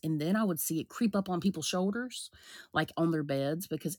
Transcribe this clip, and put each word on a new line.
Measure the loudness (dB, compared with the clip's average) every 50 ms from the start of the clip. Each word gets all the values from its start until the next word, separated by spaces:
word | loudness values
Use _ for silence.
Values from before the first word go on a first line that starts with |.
| -2
and | 0 0 2
then | 2 2 2
I | 2 2
would | 2 0 0
see | -2 -2 -2 -2
it | -4 -4
creep | -2 0 0 2 2
up | 2 0 0
on | 0 2
people's | 2 0 0 0 -2
shoulders, | -2 0 0 2 0 0 -2 -4 -8 -8 -12 -12 -14 -16 -20 -20 -20 -20 -20 -12 -4 0
like, | 0 0 0 2 2
on | 2 4
their | 4 2 0
beds, | 0 0 0 0 0 -2 -2 -4 -4
because | -4 -4 -4 -4 -4